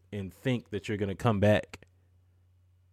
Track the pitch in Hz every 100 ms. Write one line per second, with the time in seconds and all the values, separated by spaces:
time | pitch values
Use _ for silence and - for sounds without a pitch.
0 | _ 104 95 - 131 120 - 101 - 104
1 | 98 92 120 101 101 104 - - - _
2 | _ _ _ _ _ _ _ _ _